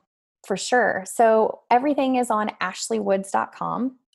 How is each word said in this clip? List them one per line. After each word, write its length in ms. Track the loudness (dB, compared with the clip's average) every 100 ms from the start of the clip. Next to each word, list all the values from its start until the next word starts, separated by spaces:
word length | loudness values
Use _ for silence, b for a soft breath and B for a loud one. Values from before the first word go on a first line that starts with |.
| _ _ _ _ -8
for 100 | -6
sure. 480 | 0 2 2 0 -4
So 560 | 2 4 4 2 -2 0
everything 460 | 2 2 0 0 0
is 140 | 0
on 200 | 0 -2 -4
ashley 400 | -8 -6 -6 -4
woods 300 | 0 -2 0
dot 200 | -2 -4
com. 440 | -6 -6 -4 -4 -6 _